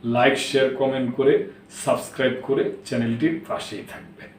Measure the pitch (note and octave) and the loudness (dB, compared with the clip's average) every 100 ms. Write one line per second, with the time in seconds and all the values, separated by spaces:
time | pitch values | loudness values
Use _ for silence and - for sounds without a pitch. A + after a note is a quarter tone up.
0 | A#2 A#2+ C3+ C3+ - C3+ C3 B2+ C3+ C3+ | 0 4 4 4 0 2 2 2 0 0
1 | A#2+ - C3+ - - - - - C3+ A#2+ | -2 2 4 4 0 -12 -20 -6 0 0
2 | - - C3 - - C3+ G2+ - - A#2+ | -2 -2 0 0 -2 0 0 -4 -6 -2
3 | A#2 A#2 D#3 E3 - - - G2 D#2+ - | -2 0 0 -2 -6 -8 -8 -12 -12 -16
4 | - - - | -18 -20 -20